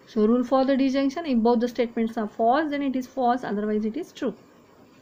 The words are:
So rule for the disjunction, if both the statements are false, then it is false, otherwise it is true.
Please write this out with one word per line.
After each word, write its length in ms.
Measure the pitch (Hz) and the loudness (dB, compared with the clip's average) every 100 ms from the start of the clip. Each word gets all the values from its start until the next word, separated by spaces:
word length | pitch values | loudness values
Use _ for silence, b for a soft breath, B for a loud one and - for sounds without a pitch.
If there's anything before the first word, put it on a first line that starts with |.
| - | -8
So 200 | 214 214 | 0 2
rule 160 | 247 | 2
for 220 | 247 262 | 2 2
the 120 | 262 262 | 2 2
disjunction, 480 | 269 277 277 339 | 2 0 -2 -2
if 140 | 320 233 | -2 2
both 220 | 226 240 | 4 2
the 80 | 240 | 0
statements 500 | 247 233 233 220 226 | -2 -4 -2 -4 -4
are 80 | 208 | -6
false, 420 | - 226 277 311 | 0 2 2 0
then 140 | 285 | -2
it 140 | 277 262 | -4 -4
is 100 | 254 | -6
false, 380 | 262 240 247 | -2 0 0
otherwise 400 | - 202 214 214 | -2 -4 -2 -2
it 120 | 214 285 | -2 -6
is 140 | - | -10
true. 240 | - 269 - - - _ _ - - | -6 -6 -6 -16 -20 _ _ -20 -20